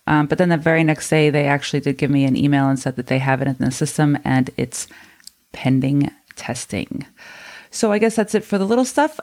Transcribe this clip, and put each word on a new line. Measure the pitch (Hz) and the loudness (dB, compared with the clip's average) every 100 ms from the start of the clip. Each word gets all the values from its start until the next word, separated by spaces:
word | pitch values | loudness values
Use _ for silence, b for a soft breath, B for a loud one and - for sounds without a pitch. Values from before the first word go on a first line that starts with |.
| - | 0
Um, | 151 147 | 0 2
but | 160 | 2
then | 180 | 2
the | 165 | 2
very | 165 160 | 2 2
next | 160 151 - | 2 0 0
day, | 156 151 | 2 4
they | 147 143 | 2 2
actually | 143 - 147 | 0 -2 -4
did | 143 135 | -2 -2
give | 139 | 0
me | 143 135 | 2 2
an | 131 | 2
email | 143 143 135 | 2 2 2
and | 135 | 0
said | 131 123 | -2 -6
that | 123 | -2
they | 131 | -2
have | 135 131 | 0 0
it | 135 | -2
in | 131 | -2
the | 131 | -4
system | 127 151 - 147 143 - | -2 -4 0 2 2 0
and | 131 127 - | 0 0 -4
it's | 123 - - B B B B _ _ | -8 -8 -14 B B B B _ _
pending | - 127 131 135 143 - - _ - | -6 0 0 2 0 -2 -6 _ -14
testing. | - 127 - 98 - - - _ B B B B B | -10 -10 -8 -8 -8 -10 -14 _ B B B B B
So | - 220 | -4 0
I | 208 | 2
guess | 226 220 | 0 0
that's | 208 | 0
it | 214 | -2
for | - 202 | -2 -2
the | 196 | 0
little | 233 262 | 0 0
stuff. | - 302 - | 0 -2 -2